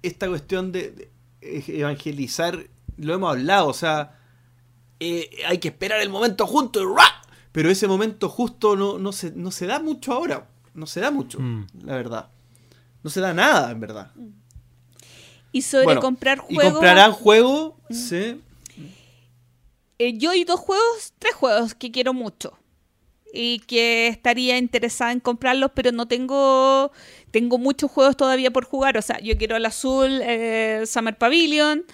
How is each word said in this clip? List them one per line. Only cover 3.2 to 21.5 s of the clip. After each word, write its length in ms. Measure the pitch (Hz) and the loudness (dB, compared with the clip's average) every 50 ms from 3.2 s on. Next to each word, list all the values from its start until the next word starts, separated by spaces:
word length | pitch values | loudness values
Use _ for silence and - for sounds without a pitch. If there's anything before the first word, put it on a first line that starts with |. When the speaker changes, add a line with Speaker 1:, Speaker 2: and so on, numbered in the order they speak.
| 190 170 | -2 -4
Speaker 1:
hablado, 360 | 143 127 127 160 196 202 170 | -4 -2 0 2 2 2 2
o 60 | 143 127 | 0 -2
sea, 460 | - - 160 156 151 147 - _ _ _ _ _ _ _ _ _ _ _ _ _ _ _ _ _ _ | -2 -4 -2 -2 -2 -4 -8 _ _ _ _ _ _ _ _ _ _ _ _ _ _ _ _ _ _
eh, 300 | 160 170 170 170 160 - - - 151 | -8 -6 -6 -6 -8 -10 -12 -10 -4
hay 100 | 165 180 | -4 -2
que 120 | 175 - 160 | -2 -2 -8
esperar 320 | 147 _ 190 202 214 214 | -8 _ -6 -4 -2 -2
el 80 | 208 202 | -2 -2
momento 360 | 196 196 226 240 190 196 214 | -2 0 0 0 0 0 -4
justo, 400 | - - 190 262 - - 208 190 185 202 | 0 0 0 0 0 -2 -2 -2 0 6
¡ra! 120 | - - - - - - _ - - _ _ | 6 6 6 6 -2 -20 _ -20 -20 _ _
Pero 180 | _ 151 156 170 | _ 0 2 2
ese 160 | 190 190 214 | 2 2 2
momento 420 | 196 190 190 214 220 214 - - 170 | 0 2 0 0 -2 -2 -4 -6 -6
justo 460 | - - 240 220 - - - 214 202 | -2 -2 -4 -4 -2 0 2 2 2
no, 240 | 196 196 202 202 180 | 4 0 -2 -2 -4
no 120 | 190 202 | -8 -8
se, 200 | 196 - - 165 | -8 -8 -10 -10
no 180 | 151 175 175 185 | -10 -10 -10 -10
se 140 | 185 - 185 | -8 -8 -6
da 140 | 185 240 302 | -4 -4 -4
mucho 340 | 320 311 311 - - 262 240 | -4 -6 -6 -6 -6 -6 -4
ahora, 360 | 247 339 330 - - - _ _ _ _ _ _ | -4 -2 -4 -6 -8 -10 _ _ _ _ _ _
no 120 | 160 156 | -16 -14
se 120 | 151 - 175 | -10 -8 -4
da 100 | 208 277 | -4 -2
mucho, 300 | 294 277 - - - 143 | -2 -4 -6 -8 -8 -8
Speaker 2:
Mm. 260 | 131 123 117 110 101 90 - - - | -6 -6 -6 -8 -10 -14 -18 -18 -12
Speaker 1:
la 120 | - 135 | -10 -8
verdad. 340 | 127 120 117 117 110 - _ _ _ _ _ _ _ _ _ _ _ _ _ _ _ | -8 -8 -8 -10 -12 -12 _ _ _ _ _ _ _ _ _ _ _ _ _ _ _
No 80 | - 156 | -14 -8
se 120 | 147 190 | -6 -4
da 120 | 185 185 165 | -4 -2 0
nada, 380 | 170 214 294 294 180 135 120 | 2 2 4 4 2 2 0
en 80 | 120 113 | -6 -10
verdad. 320 | 110 202 107 - - - _ - 240 214 101 _ _ _ _ - _ _ _ _ _ _ _ - - - - - - - - _ _ _ | -10 -12 -12 -16 -18 -20 _ -20 -20 -20 -20 _ _ _ _ -20 _ _ _ _ _ _ _ -20 -20 -20 -20 -20 -20 -20 -20 _ _ _
Speaker 3:
Y 120 | - 247 269 | -6 -6 -6
sobre 220 | - - 269 262 | 0 2 4 6
Speaker 1:
Bueno, 160 | - - 254 | 6 4 4
Speaker 3:
comprar 420 | 262 262 254 247 - 269 277 277 - - | 2 -2 -4 -2 -2 -2 -2 -2 -4 -6
Speaker 1:
¿y 60 | 311 | 0
Speaker 3:
juegos 180 | 311 294 - 294 | 4 4 4 4
Speaker 1:
comprarán 380 | 311 320 180 180 185 202 220 208 | 6 8 8 10 10 10 8 6
juego? 640 | 214 240 208 214 220 240 254 269 302 320 311 - _ _ - | 4 4 6 8 8 6 6 2 0 -2 -6 -10 _ _ -12
Speaker 3:
Mm. 40 | 226 | -10
Speaker 1:
Sí. 480 | 240 240 240 175 175 202 233 233 294 _ _ _ _ _ - - - 147 143 - _ _ _ _ _ _ _ _ _ _ _ _ _ _ _ _ _ _ _ _ _ | -10 -8 -6 -6 -6 -6 -6 -8 -14 _ _ _ _ _ -20 -20 -20 -20 -20 -20 _ _ _ _ _ _ _ _ _ _ _ _ _ _ _ _ _ _ _ _ _
Speaker 3:
Eh, 180 | 233 247 233 | -2 -2 -2
yo 140 | 214 240 330 | -2 -2 0
hay 120 | 370 359 349 | 0 0 0
dos 160 | 349 349 359 | 0 -2 -2
juegos, 540 | - - 381 392 453 466 466 440 - - _ | -2 -2 0 2 2 2 0 -2 -10 -18 _
tres 160 | _ - 466 453 | _ -4 -4 -2
juegos 400 | - - 254 | 0 0 2